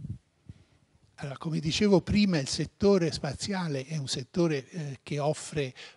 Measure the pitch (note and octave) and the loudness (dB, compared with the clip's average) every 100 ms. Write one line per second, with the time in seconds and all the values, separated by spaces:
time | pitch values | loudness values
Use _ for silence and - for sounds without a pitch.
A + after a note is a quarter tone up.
0 | - - _ _ _ - _ _ _ _ | -12 -12 _ _ _ -20 _ _ _ _
1 | _ - C#3+ C3 E3 C3+ D3 - G#3 F#3+ | _ -12 -12 -8 -6 -4 -2 2 6 6
2 | - G#3 G#3 E3 C3 - D#3 _ G3+ G3 | 6 4 4 4 0 -4 -4 _ 4 6
3 | E3 - D3+ B2+ - F#3+ F3 C#3 C3+ D#3 | 4 -2 -6 -6 -4 -4 -2 -4 -4 -6
4 | C3 - B2 - E3+ C#3+ B2+ F#3 D3 C3+ | -4 -6 -4 0 2 2 -4 -10 -8 -10
5 | - D3 C#3+ D3+ - D#3+ C3+ - - | -6 -2 -2 -2 -4 -4 -4 -6 -20